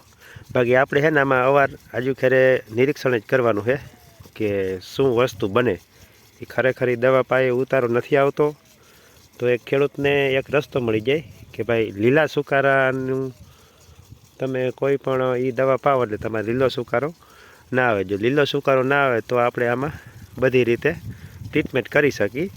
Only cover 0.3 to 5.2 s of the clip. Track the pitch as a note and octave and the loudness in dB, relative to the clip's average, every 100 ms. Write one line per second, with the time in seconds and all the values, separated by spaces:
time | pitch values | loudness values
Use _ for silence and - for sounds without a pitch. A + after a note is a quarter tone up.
0.3 | - - C3 A#2+ B2+ C3+ C#3+ D#3 D3+ C#3 | -20 -4 0 4 4 2 2 2 2 2
1.3 | C3 B2+ C#3+ C3+ C#3+ - A2+ B2+ C3 C3 | 2 4 4 2 -2 -10 -6 -4 0 2
2.3 | C3 C3 B2+ - A2 C3+ D3 C3 A#2+ - | 4 4 2 -2 0 0 0 -2 -2 0
3.3 | C3+ A#2 G#2 G#2+ C#3 - - - - - | 0 2 0 0 -4 -6 -20 -20 -20 -16
4.3 | - G#2+ G2+ F#2+ F#2 - - C3+ A#2 | -6 -4 -2 -4 -6 -8 -2 0 2